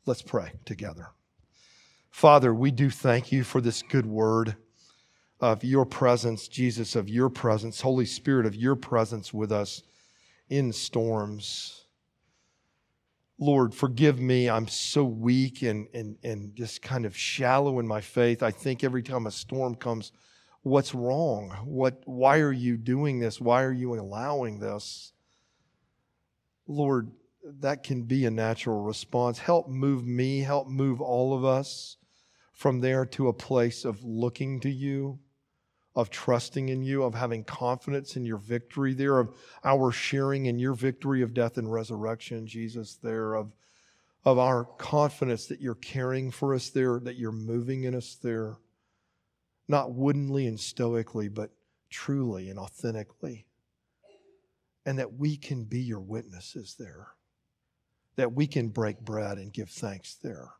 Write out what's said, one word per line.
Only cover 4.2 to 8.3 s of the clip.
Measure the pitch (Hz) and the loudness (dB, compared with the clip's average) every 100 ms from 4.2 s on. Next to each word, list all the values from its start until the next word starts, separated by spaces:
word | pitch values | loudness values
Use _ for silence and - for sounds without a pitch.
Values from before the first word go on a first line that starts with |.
| 110 113 110 104 _ _ _ _ _ _ _ _ | 4 4 2 -4 _ _ _ _ _ _ _ _
of | 123 110 | 2 2
your | 127 135 131 | 2 4 2
presence, | - 127 120 117 110 - | 4 4 6 2 -4 -8
Jesus, | - 127 110 110 117 | 0 0 0 -2 -2
of | 101 | 0
your | 113 127 | 2 2
presence, | 127 120 107 113 107 | 2 2 2 0 -2
Holy | 131 127 | 0 2
Spirit, | 120 - - | 0 -2 0